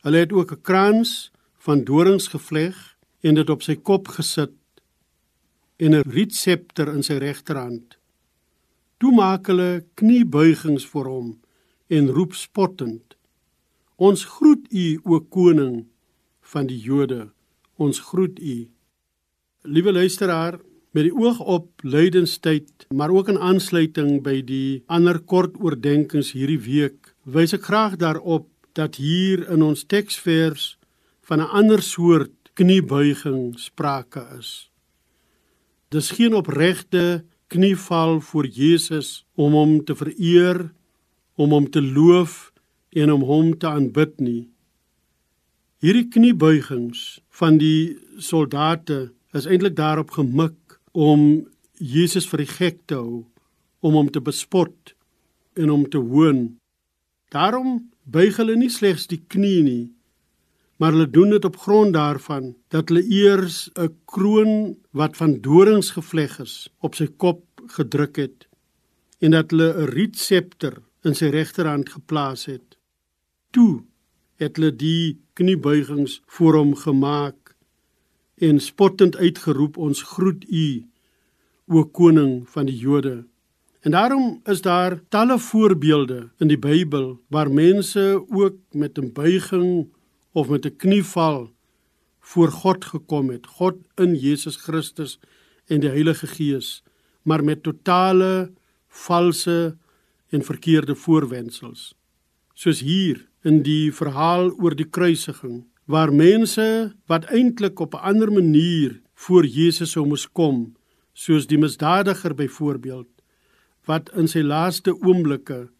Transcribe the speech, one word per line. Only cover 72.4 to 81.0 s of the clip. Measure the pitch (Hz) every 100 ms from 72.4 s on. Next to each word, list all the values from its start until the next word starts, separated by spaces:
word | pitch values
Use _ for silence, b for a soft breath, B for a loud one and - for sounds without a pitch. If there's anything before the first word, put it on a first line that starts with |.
| -
het. | 127 _ _ _ _ _ _ _ _ _
Toe | 247 226 127 - _ _ _ _ _
het | 151 156
hulle | 156
die | 120 156 165 165 151 _ -
kniebuigings | 180 190 147 147 139 147 139 - _ -
voor | 160 156
hom | 147 143
gemaak | 160 139 139 147 143 - _ _ _ _ _ _ _ _ _ _
en | 160 147
spottend | - - 196 190 185 -
uitgeroep: | 175 180 - 139 147 147
"Ons | 151 139
groet | - - 190 160 -
u, | 170 151 123 - _